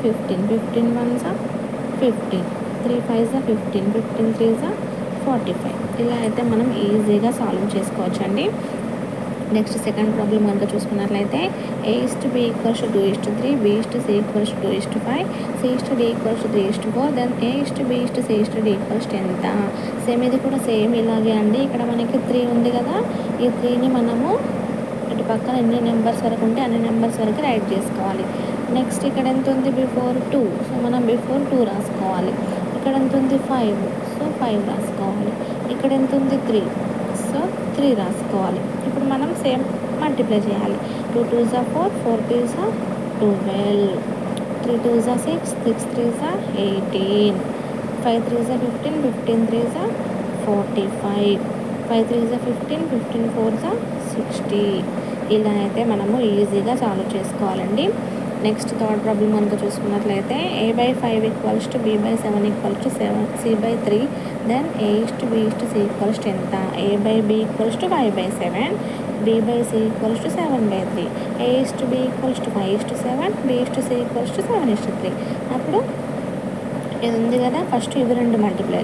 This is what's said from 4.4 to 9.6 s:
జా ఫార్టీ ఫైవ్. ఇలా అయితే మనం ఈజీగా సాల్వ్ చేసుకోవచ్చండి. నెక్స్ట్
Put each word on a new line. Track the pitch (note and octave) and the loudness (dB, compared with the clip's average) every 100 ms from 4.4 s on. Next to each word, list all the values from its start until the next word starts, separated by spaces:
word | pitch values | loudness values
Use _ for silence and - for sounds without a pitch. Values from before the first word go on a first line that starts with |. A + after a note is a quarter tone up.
| A3+ A3+ | 2 2
జా | D4+ G#4 - - - - - | -2 -4 -6 -6 -6 -4 -2
ఫార్టీ | B3 F#3 F3+ | 0 -2 -4
ఫైవ్. | - - A3+ - | -4 -4 -4 -2
ఇలా | A#3 A#3+ | -2 0
అయితే | A3+ A3 A#3+ | 0 0 0
మనం | A3 B3+ G#3 G3+ | 2 2 2 2
ఈజీగా | G#3+ G#3 G#3 A3+ C4 | 2 4 4 2 0
సాల్వ్ | A3 F#3 G#3 G3+ | -2 0 0 -2
చేసుకోవచ్చండి. | - - F#3 - F#3+ G3+ F#4 - - - - - - - - - - | -2 -2 -2 -2 0 0 0 -2 -4 -6 -6 -6 -6 -6 -6 -6 0
నెక్స్ట్ | G#3+ | 0